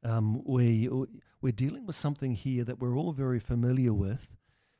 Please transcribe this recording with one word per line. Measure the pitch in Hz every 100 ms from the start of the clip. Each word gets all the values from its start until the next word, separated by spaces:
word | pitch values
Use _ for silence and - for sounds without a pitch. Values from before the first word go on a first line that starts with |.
| 113
Um, | 113 107 117 -
we, | 127 120 110 120 127 135 - - _
we're | 135
dealing | 107 131 277 220
with | -
something | 147 143 131
here | 113 135 127 117
that | 127
we're | 123 123
all | 175
very | 135 135 123
familiar | - 120 120 131 123
with, | 104 95 131 - - _ _ _ _